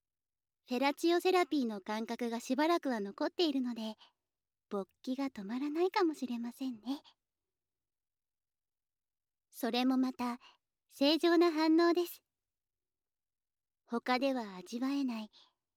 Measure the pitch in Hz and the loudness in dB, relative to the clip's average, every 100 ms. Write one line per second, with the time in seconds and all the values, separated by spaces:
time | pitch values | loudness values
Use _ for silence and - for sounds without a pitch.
0 | _ _ _ _ _ _ - 247 277 294 | _ _ _ _ _ _ -6 0 0 2
1 | 339 349 370 370 349 302 233 208 196 214 | 2 2 4 2 2 0 -2 -4 -6 -6
2 | 226 233 240 233 - 262 311 339 277 233 | -4 -4 -4 -4 -2 2 2 2 0 -2
3 | 202 - 320 - 330 269 247 226 220 214 | -4 -4 -4 0 0 0 -2 -4 -8 -10
4 | - _ _ _ _ _ - 202 190 _ | -18 _ _ _ _ _ -8 -6 -6 _
5 | - 254 277 226 196 247 294 302 370 - | -6 -4 -4 -6 -6 -4 -2 0 2 2
6 | 339 294 247 240 240 - 262 226 220 285 | 0 0 -6 -6 -8 -8 -8 -8 -6 -8
7 | - _ _ _ _ _ _ _ _ _ | -10 _ _ _ _ _ _ _ _ _
8 | _ _ _ _ _ _ _ _ _ _ | _ _ _ _ _ _ _ _ _ _
9 | _ _ _ _ _ - 233 233 254 262 | _ _ _ _ _ -8 -4 0 0 2
10 | 254 254 240 240 - _ _ _ _ - | 0 -2 -6 -8 -14 _ _ _ _ 0
11 | 277 311 349 339 349 311 320 320 339 339 | 2 4 4 6 4 4 4 6 6 4
12 | 349 - _ _ _ _ _ _ _ _ | 0 -6 _ _ _ _ _ _ _ _
13 | _ _ _ _ _ _ _ _ - 233 | _ _ _ _ _ _ _ _ -8 -6
14 | - 254 269 254 208 185 180 233 262 277 | -2 0 0 -2 -6 -12 -10 -6 -2 -2
15 | 262 226 214 - _ _ _ | -2 -4 -10 -18 _ _ _